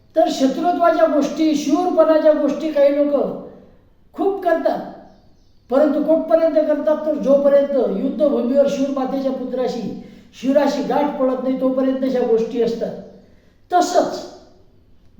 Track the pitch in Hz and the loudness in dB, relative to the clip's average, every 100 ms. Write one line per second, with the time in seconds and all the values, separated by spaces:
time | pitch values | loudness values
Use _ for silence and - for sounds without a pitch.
0 | _ 320 339 - 262 330 339 349 339 330 | _ 0 2 2 -2 0 -2 2 2 2
1 | 320 285 - - 311 294 269 339 359 320 | 2 2 -2 0 0 0 0 0 2 2
2 | 320 311 311 294 285 - 311 285 285 285 | 4 4 4 2 0 -2 -4 2 2 2
3 | 285 277 - - - - - _ _ _ | 0 0 -2 -8 -14 -20 -20 _ _ _
4 | _ - 392 381 359 320 - - - - | _ -4 -2 -2 0 0 0 -4 -8 -16
5 | - _ _ _ _ _ - 262 302 302 | -20 _ _ _ _ _ -2 2 2 2
6 | 302 320 - 330 320 302 302 294 311 302 | 2 0 2 2 4 2 0 0 0 -2
7 | 320 277 214 277 285 277 277 277 202 196 | -2 -2 2 2 4 4 2 0 -2 -2
8 | 269 - 294 233 233 277 277 277 277 269 | -4 0 0 0 0 2 2 0 -4 -4
9 | 254 269 262 240 254 254 240 226 202 - | -4 -4 -4 -6 -6 -4 -4 -6 -8 -12
10 | - - - - 247 294 269 - - 269 | -16 -20 -20 -6 0 2 2 -2 -2 -2
11 | 285 - 262 254 262 262 262 262 262 262 | -2 -2 -2 -2 -4 -2 -2 0 0 0
12 | 269 240 214 226 226 240 226 - 185 - | -2 0 0 0 0 -2 -2 -4 -8 -10
13 | - - _ _ _ _ _ 359 - - | -16 -20 _ _ _ _ _ 0 2 0
14 | - - - - - _ _ _ _ _ | 0 -4 -12 -20 -20 _ _ _ _ _
15 | _ | _